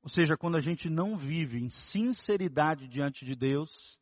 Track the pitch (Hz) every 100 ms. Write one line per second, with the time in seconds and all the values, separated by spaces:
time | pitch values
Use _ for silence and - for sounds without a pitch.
0 | 147 - 160 160 170 165 143 170 170 160
1 | 190 214 139 165 147 117 120 - - 196
2 | 233 247 - 202 185 139 156 151 131 127
3 | 143 135 127 131 131 143 156 - - -